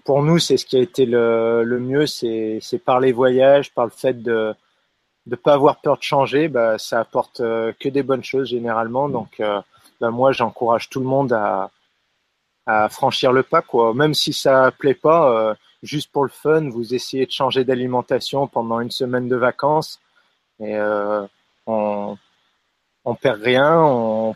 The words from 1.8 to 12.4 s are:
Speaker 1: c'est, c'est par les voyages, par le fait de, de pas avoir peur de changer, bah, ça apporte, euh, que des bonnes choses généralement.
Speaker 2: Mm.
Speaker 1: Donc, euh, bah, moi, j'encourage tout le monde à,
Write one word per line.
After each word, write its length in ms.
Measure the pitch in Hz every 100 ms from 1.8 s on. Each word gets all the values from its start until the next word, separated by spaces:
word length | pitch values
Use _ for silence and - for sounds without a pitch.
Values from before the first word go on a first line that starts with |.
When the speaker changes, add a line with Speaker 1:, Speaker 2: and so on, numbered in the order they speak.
| 123 135 151
Speaker 1:
c'est, 540 | - 123 113 110 110
c'est 180 | - 120
par 200 | - 127
les 140 | 131
voyages, 600 | 120 131 127 131 143 135
par 120 | - 117
le 60 |
fait 300 | - 135 123
de, 320 | 113 113 110 107 _ _ _ _ _ _ -
de 100 | -
pas 160 | 160
avoir 240 | 143 143 135
peur 160 | 151 135
de 60 |
changer, 460 | - 143 127 131 160
bah, 280 | 127 113 110
ça 220 | - 120
apporte, 400 | 110 131 - -
euh, 300 | 117 113 113 -
que 100 | 143
des 140 | 135
bonnes 200 | 131 135 -
choses 240 | 131 131
généralement. 580 | 120 117 113 113 123 143
Speaker 2:
Mm. 40 |
Speaker 1:
Donc, 260 | 127 107 -
euh, 220 | 107 101 - _ _ _
bah, 100 | 117
moi, 200 | 117 131
j'encourage 560 | 131 113 - 120 117 -
tout 100 | 139
le 60 | 131
monde 260 | 135 139
à, 380 | 117 101 98 95 _ _ _ _ _ _ _